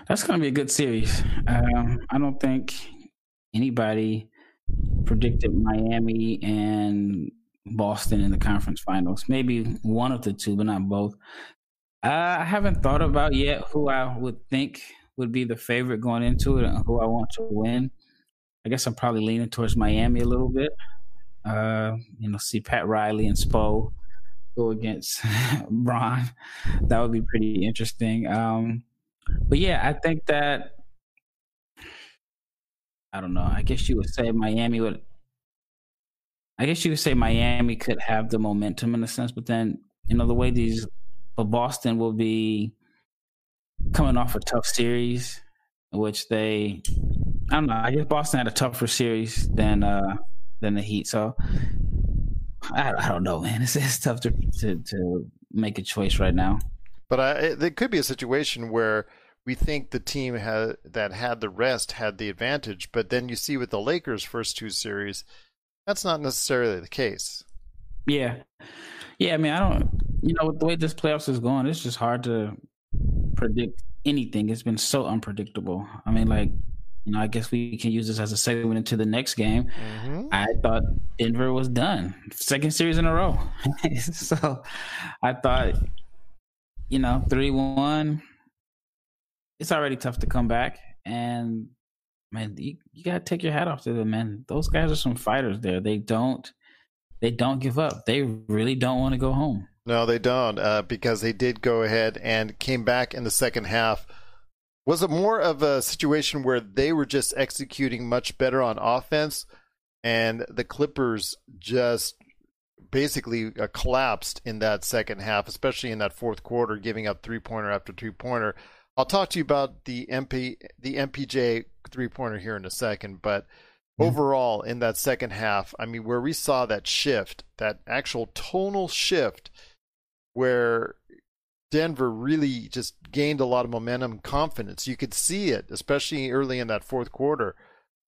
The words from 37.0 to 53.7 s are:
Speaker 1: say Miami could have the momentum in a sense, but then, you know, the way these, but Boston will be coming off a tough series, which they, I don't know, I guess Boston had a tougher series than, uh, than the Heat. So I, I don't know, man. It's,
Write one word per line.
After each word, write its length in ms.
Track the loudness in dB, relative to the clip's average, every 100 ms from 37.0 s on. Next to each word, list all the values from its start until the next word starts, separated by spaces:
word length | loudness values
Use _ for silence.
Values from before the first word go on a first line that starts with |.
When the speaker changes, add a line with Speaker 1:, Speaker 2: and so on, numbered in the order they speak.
Speaker 1:
say 140 | 2
Miami 640 | 4 4 4 4 4 4 2
could 240 | 0 0
have 300 | 2 2 2
the 80 | 0
momentum 560 | 2 0 -2 -2 -2
in 100 | -2
a 40 | -2
sense, 240 | -4 -6
but 140 | -4 -2
then, 340 | 0 0 -4 _ _
you 120 | 2 4
know, 100 | 6
the 80 |
way 160 | 4 4
these, 360 | 4 4 0 -2 -4 -4 -2 -4 0
but 80 |
Boston 540 | 2 2 2 0 0 2
will 140 | 0
be 600 | 2 2 2 2 0 -2 -6 _ _ _ _ _ _ _ _ _ -2 0
coming 240 | 4 4 4
off 180 | 4
a 60 | 0
tough 260 | 0 0 2
series, 720 | 2 2 2 0 -2 -4 -12 -16 _ _ _ _
which 360 | -2 -2 -2 4
they, 540 | 4 4 2 0 -2 2 4 6 4 4 4 4
I 40 | 4
don't 100 | 4
know, 80 | 2
I 80 | 2
guess 160 | 2 2
Boston 320 | 2 2 2
had 100 | 2
a 40 |
tougher 340 | 2 0 0 -2
series 640 | 2 2 2 0 2 2
than, 340 | 4 4 6
uh, 340 | 4 4 2 0 2 2 2 2
than 140 | 0
the 80 | 0
Heat. 240 | 0 -2 -2
So 280 | -2 -2 0 2 4 4 4 4 2 2 2 2 0 -2 -6 -4
I, 200 | 0 0 0
I 120 | 0
don't 140 | 0
know, 180 | 0 0
man. 220 | -2 0
It's, 140 | 0